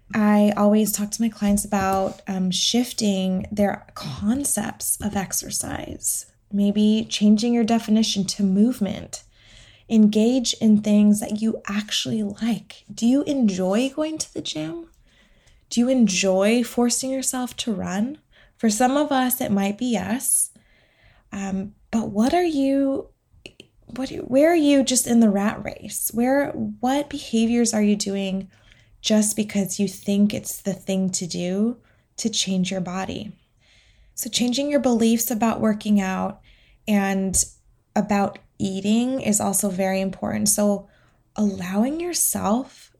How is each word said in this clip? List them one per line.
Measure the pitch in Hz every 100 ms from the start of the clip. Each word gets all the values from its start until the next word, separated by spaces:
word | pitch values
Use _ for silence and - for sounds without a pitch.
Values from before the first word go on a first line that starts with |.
| -
I | 220 208 208 208 208
always | 208 214 214
talk | 208 208
to | -
my | 233
clients | - 202 202 -
about, | 202 190 190 190 - -
um, | 190 185
shifting | 180 - 240 247 - 208 190 190 185 -
their | 208 202 - -
concepts | - - 127 202 269 277 - 220 - - -
of | 196
exercise, | 202 180 - - - - - - - - - - _ -
maybe | 202 202 208 214 220 220
changing | - 208 214 240
your | 240
definition | 220 226 214 220 220 202 190
to | -
movement. | 196 196 226 247 190 - - - - _ _ - - _ -
Engage | 220 208 214 226 262 226
in | - 220 208
things | 214 208 208 208
that | - 214
you | 220 - -
actually | 202 208 - 254 226
like. | 202 202 226 202 - - -
Do | 208 226
you | 269
enjoy | 302 277 220 185 185 202 269
going | 269 311 311
to | -
the | -
gym? | 302 302 311 339 - _ _ _ _ _ _ _ -
Do | 233
you | 247
enjoy | 262 214 180 196 190 202 240
forcing | 233 - 240 240 262
yourself | 262 262 254 247 -
to | -
run? | 185 180 185 240 302 _ _ _ -
For | 226
some | 208 254 277
of | 294
us, | 269 254 247
it | 247
might | 196 196 202
be | 247
yes. | 208 190 247 - - - _ _ _ _ _ _ _ _
Um, | 202 196 190 202 - -
but | 226 220
what | 202 247
are | 339
you, | 349 285 269 277 277 269 - _ _ _ - _ - _ - -
what, | 269 - -
where | 262 320
are |
you | 339 285 277
just | 254 254 -
in | 233
the | 220
rat | 196 208 -
race? | - - 208 - -
Where, | 220 247 277 277
what | - 214 214 247 277 285
behaviors | 285 - 226 226 240 226
are | 220
you | 208 208
doing | 202 196 190 190 190 _ _ _ _ _
just | - 214 214
because | - 208 202 185 -
you | 196
think | - - 202 208
it's | - - -
the | 202
thing | 185 - 190 190
to | 185 175
do | 175 180 190 220 247 _ _ _ -
to | 226
change | 220 190 190 185
your | 190
body? | 175 185 190 - 214 - _ _ _ _ _ _ _
So | - 233
changing | - 247 240 285
your | 285
beliefs | 254 233 226 233 -
about | 220 226 -
working | 220 208 214 208
out | 190 185 190 208 _ _ _ _ -
and | 208 196 190 190 185 - - _ _ _ 208
about | 202 202 196 - _ -
eating | 196 190 202 226 247 262
is | - 208
also | 208 190 208
very | 185 190 190
important. | 190 185 208 214 214
So | - 208 196 - _ _ _ _
allowing | - 208 190 180 196 254 320
yourself | 349 320 - 202 185 233 269 - - _